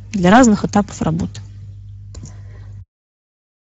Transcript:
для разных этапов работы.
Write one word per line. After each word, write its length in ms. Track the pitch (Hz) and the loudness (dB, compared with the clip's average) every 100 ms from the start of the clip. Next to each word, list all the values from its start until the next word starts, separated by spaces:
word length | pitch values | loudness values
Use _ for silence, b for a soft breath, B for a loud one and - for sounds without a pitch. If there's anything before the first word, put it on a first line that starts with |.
| - | -6
для 180 | 202 175 | 2 6
разных 340 | 233 240 202 | 8 8 4
этапов 380 | - 202 196 - | 2 0 0 -2
работы. 380 | 160 165 185 - - - - - - - - - B B B B B B - _ _ _ _ _ _ _ | -2 -2 -4 -8 -14 -16 -16 -16 -16 -16 -16 -16 B B B B B B -18 _ _ _ _ _ _ _